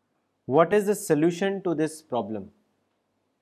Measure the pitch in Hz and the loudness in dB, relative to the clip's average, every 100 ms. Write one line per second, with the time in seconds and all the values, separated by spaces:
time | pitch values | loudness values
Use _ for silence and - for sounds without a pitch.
0 | _ _ _ _ - 139 170 208 202 202 | _ _ _ _ 0 2 4 2 0 -2
1 | - 147 165 175 196 196 190 151 156 - | 0 2 2 0 -2 -2 -4 -2 -4 -6
2 | - 123 104 107 90 _ _ _ _ _ | -6 -6 -4 -8 -12 _ _ _ _ _
3 | _ _ _ _ | _ _ _ _